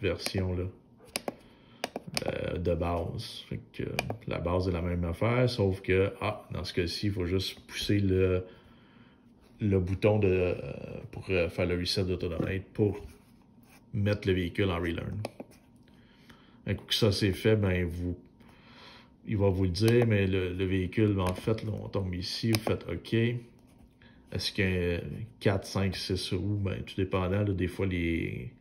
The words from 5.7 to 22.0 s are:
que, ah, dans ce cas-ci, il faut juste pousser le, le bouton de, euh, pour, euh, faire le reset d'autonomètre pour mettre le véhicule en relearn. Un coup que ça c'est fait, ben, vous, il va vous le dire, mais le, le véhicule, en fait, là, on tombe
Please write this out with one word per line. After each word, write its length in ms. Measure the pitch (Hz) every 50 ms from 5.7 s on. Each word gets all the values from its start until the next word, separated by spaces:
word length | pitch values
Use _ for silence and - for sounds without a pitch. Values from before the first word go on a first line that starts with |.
| 92 92
que, 300 | - - 92 92 95 98 - -
ah, 260 | 95 104 - - - -
dans 120 | - 87 87
ce 80 | -
cas-ci, 360 | - 95 87 82 - - - 104
il 40 |
faut 140 | 98 98 87
juste 340 | 82 92 95 92 - - - -
pousser 340 | - - - - - 104 101
le, 440 | 98 95 92 92 95 92 90 90 92 - - - - - - - - - - - - - - - - - - - - - - -
le 180 | 113 101 95 95
bouton 400 | 87 87 98 90 - 107 107 107
de, 100 | 101 95
euh, 260 | 92 92 90 87 - - - - - - - - - - - -
pour, 160 | - - - -
euh, 220 | 95 87 85 85
faire 160 | - - 90
le 120 | 87 90 87
reset 260 | 90 92 - 104 95
d'autonomètre 600 | 90 90 85 90 90 82 80 - 92 95 92 - -
pour 320 | - - 110 101 - - - - - - - - - - - - - - - - - - - -
mettre 340 | - 107 101 101 104 104 -
le 80 | 101 92
véhicule 360 | 92 90 82 - - 101 95
en 80 | 87 85
relearn. 420 | 87 85 85 - - - - 104 104 - - - - - - - - - - - - - - - - - - - - - - - - - - - -
Un 80 | - -
coup 120 | - -
que 80 | - -
ça 180 | - - 101
c'est 200 | 95 - 113 95
fait, 240 | 87 - - 110 110
ben, 280 | 104 104 92 90 90 87
vous, 320 | 87 85 87 90 90 87 - - - - - - - - - - - - - - - - - - - - - - -
il 80 | 110
va 140 | 101 101 98
vous 140 | 90 92 95
le 60 | 92
dire, 360 | 85 90 110 113 117 120 120
mais 200 | 110 107 101 98
le, 280 | 92 95 95 92 90 90
le 100 | 92 95
véhicule, 560 | 92 95 95 92 90 - 113 110 104 101 98
en 140 | 92 90 92
fait, 280 | - - 117 107 107 -
là, 80 | 110 101 101
on 60 | 101 -
tombe 260 | - 101